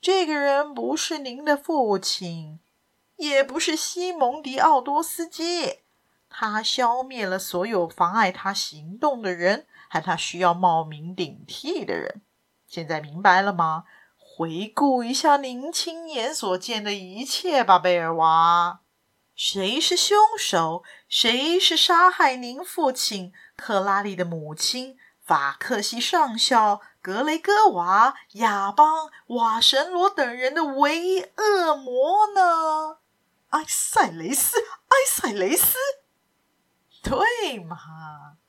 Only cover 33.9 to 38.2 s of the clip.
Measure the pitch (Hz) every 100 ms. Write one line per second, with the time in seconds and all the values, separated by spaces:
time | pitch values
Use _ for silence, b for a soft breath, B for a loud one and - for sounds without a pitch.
33.9 | - 277 165 165 285 - 480 453 - _
34.9 | 539 523 - 294 202 277 311 - 508 554
35.9 | 539 _ _ _ _ _ _ _ _ _
36.9 | _ - 262 440 480 381 233 170 165 156
37.9 | 160 160 151